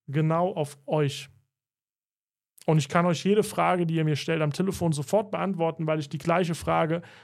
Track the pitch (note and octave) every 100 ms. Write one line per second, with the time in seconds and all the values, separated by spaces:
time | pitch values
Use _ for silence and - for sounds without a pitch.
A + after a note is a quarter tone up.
0 | - C#3+ D#3 E3 F3+ F3 C#3+ - - D#3
1 | C#3+ - - - _ _ _ _ _ _
2 | _ _ _ _ _ _ - D#3+ C#3 F3
3 | F3 E3 F#3+ G#3 G3+ - E3+ F3+ E3+ E3
4 | D#3 D3 - D#3+ D3+ C#3+ F#3+ - E3+ D3
5 | C#3+ G3+ G3+ E3+ F#3 E3+ E3 D#3+ D#3 D#3
6 | C#3+ D3 E3+ E3+ E3+ D#3+ - E3 E3 E3+
7 | - -